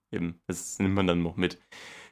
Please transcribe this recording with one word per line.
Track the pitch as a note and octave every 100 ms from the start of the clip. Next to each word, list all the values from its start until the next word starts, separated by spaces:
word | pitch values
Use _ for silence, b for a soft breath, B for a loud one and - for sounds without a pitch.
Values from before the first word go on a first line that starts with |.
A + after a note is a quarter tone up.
| _
eben. | F#2 E2+ - -
Das | F2 - -
nimmt | F#2+ G2
man | F2+
dann | F2
noch | E2+ E2+
mit. | F2 - B B B B B